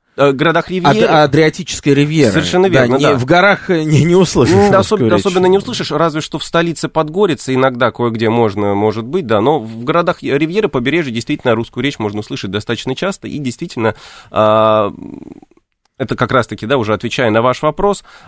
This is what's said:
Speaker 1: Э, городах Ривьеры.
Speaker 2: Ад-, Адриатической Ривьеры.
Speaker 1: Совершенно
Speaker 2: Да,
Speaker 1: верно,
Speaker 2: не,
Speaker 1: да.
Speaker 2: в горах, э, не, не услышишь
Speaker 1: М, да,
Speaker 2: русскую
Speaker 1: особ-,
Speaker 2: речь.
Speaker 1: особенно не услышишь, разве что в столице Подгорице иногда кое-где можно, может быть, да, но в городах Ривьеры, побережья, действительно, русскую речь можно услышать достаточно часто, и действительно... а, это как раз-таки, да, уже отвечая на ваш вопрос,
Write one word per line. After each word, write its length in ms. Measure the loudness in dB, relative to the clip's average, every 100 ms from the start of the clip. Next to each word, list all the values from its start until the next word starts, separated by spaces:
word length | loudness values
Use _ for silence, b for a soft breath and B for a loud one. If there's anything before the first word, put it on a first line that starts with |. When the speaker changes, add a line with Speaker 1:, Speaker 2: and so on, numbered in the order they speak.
| _ 0
Speaker 1:
Э, 120 | 2
городах 360 | 2 0 0 -2
Ривьеры. 380 | 0 2 4 4
Speaker 2:
Ад-, 180 | 4 4
Адриатической 680 | 4 2 0 -8 -4 0
Ривьеры. 380 | 2 2 2 2
Speaker 1:
Совершенно 360 | 2 0 2 4
Speaker 2:
Да, 120 | 4
Speaker 1:
верно, 160 | 2 2
Speaker 2:
не, 80 |
Speaker 1:
да. 100 | 2
Speaker 2:
в 100 | 2
горах, 460 | 2 4 4 2 -2
э, 140 | -2
не, 180 | 2 2
не 140 | 4 4
услышишь 400 | 4 4 4 4
Speaker 1:
М, 160 | 4
да, 60 | 4
Speaker 2:
русскую 200 | 2 0
Speaker 1:
особ-, 140 | 2
Speaker 2:
речь. 80 | 2
Speaker 1:
особенно 260 | 2 2 4
не 120 | 2
услышишь, 340 | 0 -6 -4
разве 280 | -2 -2 -2
что 200 | -6 -8
в 40 |
столице 440 | -4 -2 -2 -4 -4
Подгорице 680 | -4 -2 0 0 0 -2
иногда 380 | 0 0 0 -2
кое-где 360 | 0 -2 0 0
можно, 460 | 2 0 0 -2
может 300 | 0 0 -2
быть, 240 | -4 -4 0
да, 120 | 0
но 200 | 2 0
в 240 | -4 -8
городах 360 | -2 -2 -2 -4
Ривьеры, 420 | -2 -2 -2 -2 -2
побережья, 440 | -2 -2 -2 -2
действительно, 420 | -6 -6 -4 -2
русскую 300 | -2 -4 -6
речь 160 | -6 -4
можно 180 | -6 -6
услышать 320 | -8 -10 -6
достаточно 460 | -6 -4 -6 -6 -6
часто, 320 | -6 -6 -10
и 100 | -8
действительно... 560 | -8 -8 -10 -4 -4 B B B B
а, 600 | 0 2 4 2 2 0 -6 -14 -16 -18 -20 -20 _ _ _ _ -10
это 140 | -6
как 160 | -4 0
раз-таки, 340 | 0 -2 -6
да, 140 | -2 -2
уже 140 | 0
отвечая 340 | -2 -4 -2 0
на 120 | 2
ваш 180 | 2 0
вопрос, 440 | -2 -2 -2 -4 B B